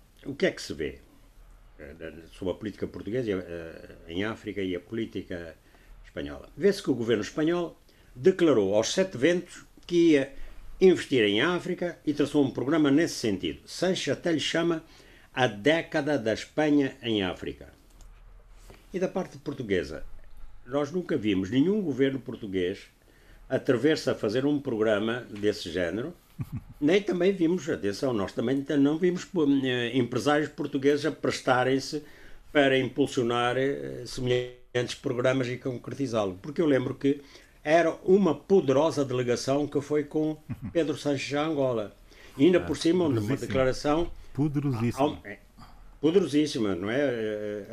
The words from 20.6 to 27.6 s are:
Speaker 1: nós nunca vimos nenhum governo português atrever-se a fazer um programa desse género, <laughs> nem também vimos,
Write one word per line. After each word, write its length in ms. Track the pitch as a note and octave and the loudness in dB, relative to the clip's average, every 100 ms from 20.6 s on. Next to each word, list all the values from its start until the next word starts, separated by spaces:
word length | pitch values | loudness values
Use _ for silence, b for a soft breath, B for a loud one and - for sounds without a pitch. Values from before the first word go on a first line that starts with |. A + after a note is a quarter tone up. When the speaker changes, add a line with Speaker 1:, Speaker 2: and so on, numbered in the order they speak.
| B2 | -6
Speaker 1:
nós 240 | C#3+ C#3 | -4 -2
nunca 260 | F3+ E3+ A2 | -4 -2 0
vimos 340 | G#2 F#2 F#2+ | 2 0 2
nenhum 300 | C3 E3+ G#3+ | 2 4 2
governo 360 | E3+ B2+ C3+ C3+ | 0 0 0 0
português 680 | - A2 G#2 F#2 F2+ G2+ - _ b b b b b | -8 -10 -6 -2 -2 -4 -12 _ b b b b b
atrever-se 600 | C3 - A#2+ D3 D3+ C3 | -4 -2 0 0 0 -2
a 40 | |
fazer 320 | G#2+ A2+ A#2+ C#3+ | -2 -2 -2 0
um 120 | D3 | -2
programa 640 | C#3 A2 A2 G#2 A2+ B2 G#2+ | -2 -2 0 0 -2 -6 -10
desse 400 | G2+ G#2 G#2 F2+ | -4 -2 -2 -4
género, 440 | E2 F2 G2+ D3+ - _ - | -4 -2 -4 -8 -12 _ -12
<laughs> 420 | - - - - | -10 -10 -12 -2
nem 220 | D3 G3+ | 2 2
também 300 | G3+ F3 F3+ | 2 0 0
vimos, 360 | F#3 D#3+ F3+ | 2 2 0